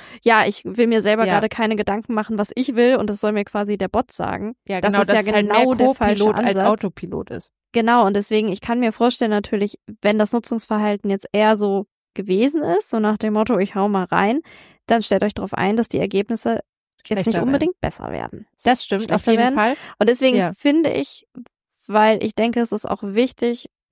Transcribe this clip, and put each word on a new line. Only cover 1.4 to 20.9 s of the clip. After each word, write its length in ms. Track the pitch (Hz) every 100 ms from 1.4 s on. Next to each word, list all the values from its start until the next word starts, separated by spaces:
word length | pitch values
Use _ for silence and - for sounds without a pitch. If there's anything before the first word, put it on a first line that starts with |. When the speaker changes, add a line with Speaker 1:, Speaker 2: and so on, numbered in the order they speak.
| 220
Speaker 1:
keine 300 | - 214 214
Gedanken 360 | 208 202 220
machen, 240 | 220 214 214
was 140 | 202 -
ich 200 | 262 233
will 220 | 240 254
und 120 | 214
das 120 | 202
soll 100 | 214
mir 140 | 214 202
quasi 320 | 208 208 208
der 100 | 185
Bot 240 | 220 262
sagen.“ 440 | - 208 - 208 247 -
Speaker 2:
Ja, 140 | 190
Speaker 1:
Das 100 | 196
Speaker 2:
genau, 120 | 202
Speaker 1:
ist 40 | 196
Speaker 2:
dass 80 | 208
Speaker 1:
ja 60 |
Speaker 2:
es 100 | 202
halt 160 | 214 208
Speaker 1:
genau 180 | 208 254
Speaker 2:
mehr 100 | 240
Speaker 1:
der 180 | 254 262
falsche 280 | 208 202 214
Speaker 2:
Co-Pilot 100 | 214
als 140 | 233 196
Speaker 1:
Ansatz. 100 | 202 220
Speaker 2:
Autopilot 460 | 196 - 180 165 -
ist. 220 | - - _ _
Speaker 1:
Genau, 340 | 233 220 240 196
und 120 | 202
deswegen, 320 | 202 214 214
ich 100 | 190
kann 220 | - 240
mir 100 | 233
vorstellen 400 | - 240 - 226
natürlich, 480 | 208 - 208 202 - - 214
wenn 180 | 208 214
das 140 | 208
Nutzungsverhalten 760 | 233 - 226 - 214 214 208 202
jetzt 200 | 196 -
eher 240 | 202 214 214
so 300 | 208 196 208 _ _
gewesen 480 | - 202 190 269 311
ist, 280 | 294 359 -
so 100 | 226
nach 180 | 214 214
dem 160 | 214
Motto, 240 | 214 220 208
„Ich 180 | 202 190
hau 120 | 208
mal 160 | 196
rein“, 380 | 180 175 196 277 - - - _ -
dann 160 | 233
stellt 220 | 208 190
euch 100 | 208
drauf 200 | - 190
ein, 240 | - 185 226
dass 100 | 226
die 120 | -
Ergebnisse 600 | 196 196 202 220 233 226 - _ _ _
jetzt 40 | -
Speaker 2:
Schlechter 220 | 208 196
Speaker 1:
nicht 60 | 190
Speaker 2:
werden. 100 | 240
Speaker 1:
unbedingt 340 | 277 320 -
besser 320 | - - -
werden. 360 | 71 57 - - -
Speaker 2:
Das 220 | - 254
stimmt, 200 | - 196 220
auf 80 | 208
Speaker 1:
Schlechter 100 | -
Speaker 2:
jeden 120 | 226
Speaker 1:
werden. 120 | 247 262
Speaker 2:
Fall. 200 | 220 285 - -
Speaker 1:
Und 120 | 208
deswegen 280 | 247 262 247
Speaker 2:
Ja. 140 | 175
Speaker 1:
finde 380 | 185 285 302 311